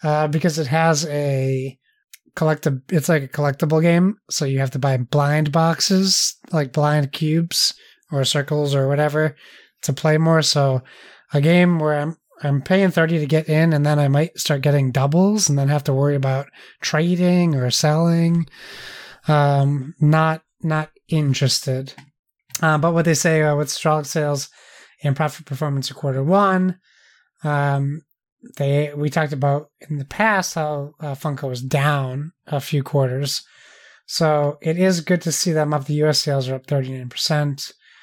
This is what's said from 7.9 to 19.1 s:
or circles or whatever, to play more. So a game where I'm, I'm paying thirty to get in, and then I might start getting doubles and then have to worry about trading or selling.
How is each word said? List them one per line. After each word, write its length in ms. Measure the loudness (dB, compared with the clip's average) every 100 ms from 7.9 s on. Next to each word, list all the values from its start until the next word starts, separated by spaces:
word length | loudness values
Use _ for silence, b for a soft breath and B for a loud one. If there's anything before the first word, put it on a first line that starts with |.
| b b
or 120 | -2 0
circles 500 | -2 -2 -2 0 0
or 120 | 0
whatever, 480 | 2 0 2 0 -2 B B B B
to 120 | -6
play 240 | -2 2 2
more. 240 | 4 2
So 420 | 2 2 2 0 -4 B B B B
a 60 | 0
game 380 | 4 4 4 2
where 140 | 0 0
I'm, 180 | -4 -8 _ -8
I'm 180 | -2 -2
paying 300 | 2 2 2
thirty 260 | 2 2 0
to 60 | 2
get 220 | 0 2
in, 220 | 2 2
and 120 | 2 2
then 140 | 2
I 80 | 2
might 280 | 2 0 -2
start 220 | -4 0
getting 300 | 2 2 2
doubles 580 | 0 2 4 2 2 0
and 80 | 0
then 120 | 2
have 140 | 0 0
to 80 |
worry 220 | 0 2 0
about 320 | 0 -2 -6 B B B
trading 760 | -4 0 0 2 2 4 2 2
or 140 | 0
selling. 760 | 0 0 2 2 2 2 2 -2 B B B B B B